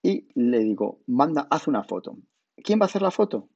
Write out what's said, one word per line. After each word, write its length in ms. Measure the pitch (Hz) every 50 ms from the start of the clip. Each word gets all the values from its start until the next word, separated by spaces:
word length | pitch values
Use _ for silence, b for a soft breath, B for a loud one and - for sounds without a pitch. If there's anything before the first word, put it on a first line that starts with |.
y 280 | _ - 196 - - _ _
le 260 | 127 120 120 123 117
digo, 400 | 110 110 107 - 107 104 - _ _
"Manda, 420 | - 123 123 139 160 160 147 143 -
haz 160 | 139 160 -
una 160 | - 139 107 101
foto". 340 | - 95 92 - - - - - _ _ _ _ _ _ - -
¿Quién 160 | - 208 220
va 60 | 208
a 20 |
hacer 160 | 185 - 196 196
la 80 | 190
foto? 380 | - - 208 202 - 110 - _ _